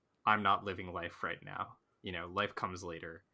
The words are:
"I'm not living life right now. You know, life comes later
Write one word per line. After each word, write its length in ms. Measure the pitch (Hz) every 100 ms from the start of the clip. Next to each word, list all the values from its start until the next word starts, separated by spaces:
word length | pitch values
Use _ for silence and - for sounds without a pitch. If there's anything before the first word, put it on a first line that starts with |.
| _ _ 107
"I'm 180 | 107
not 200 | 98 101
living 300 | 98 95 90
life 300 | 87 87 -
right 180 | 85 -
now. 340 | 98 95 98 - _ _
You 80 | 101
know, 160 | 85 87
life 260 | 95 104 -
comes 280 | 98 90
later 420 | 87 82 82 82 _